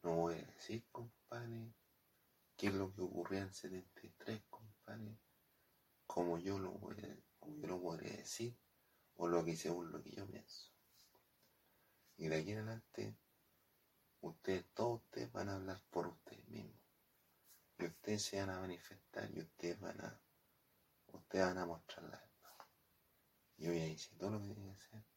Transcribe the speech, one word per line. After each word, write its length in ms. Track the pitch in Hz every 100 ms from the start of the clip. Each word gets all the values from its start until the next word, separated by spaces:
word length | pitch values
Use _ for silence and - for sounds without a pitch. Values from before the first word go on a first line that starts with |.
no 140 | 87 82
voy 180 | 85
a 80 | 82
decir, 440 | - - - 110 -
compadre, 800 | 120 117 - _ 120 120 117 113 113 _ _ _ _ _ _ _
qué 120 | - 101
es 80 |
lo 180 | 98 95
que 80 | 95
ocurría 400 | 92 92 87 98
en 140 | 95
setenta 520 | 98 90 92 92 - -
y 40 |
tres, 320 | - - 110 -
compadre, 680 | - 110 104 - 107 107 110 _ _ _ _ _ _ _ _ _
como 300 | - 87 85
yo 200 | 90 98
lo 140 | 95
voy 240 | - 95 -
a, 200 | - - - _
como 180 | 151 151
yo 120 | 113
lo 120 | 90
podría 320 | 87 82 -
decir, 460 | - - - 117 120 _ _ _ _ _
o 140 | - 85
lo 160 | 87
que, 120 | 82 82
según 360 | 78 87 85
lo 100 | -
que 80 | -
yo 160 | - 98
pienso. 460 | - - - - - _ - - - _ _ - _ _ _ - _ - -
Y 120 | 82
de 80 | 80
aquí 160 | 82
en 60 | 107
adelante, 580 | 110 113 - - 107 110 _ _ _ _ _ _ _ _ _ _
ustedes, 440 | - 165 - 95 -
todos 300 | - 113 117
ustedes 280 | - - 120
van 200 | 104 101
a 60 | 98
hablar 240 | 95 95 -
por 180 | 90 82
ustedes 400 | 85 - - -
mismos. 320 | 73 107 - _ _ _ _ _ _ - - _ _
Y 60 |
ustedes 380 | 87 82 - 107
se 180 | - 98
van 100 | 98
a 100 | 92
manifestar 680 | 95 87 - - _ - -
y 100 | -
ustedes 380 | - - 85 90
van 220 | - -
a, 200 | - - _ _ _ _ _ _ _ _ _
ustedes 360 | - - 95
van 140 | 92 90
a 80 | 87
mostrar 360 | 82 - -
la 140 | 82 -
verdad. 380 | - _ - - - _ _ _ _ _ _ _ _ -
Y 100 | 82
hoy 100 | 85
ahí 120 | 80
hice 240 | 78 - -
todo 140 | 98
lo 100 | 107
que 140 | 101
tenía 200 | 104 101
que 60 | 98
hacer. 240 | - 113 -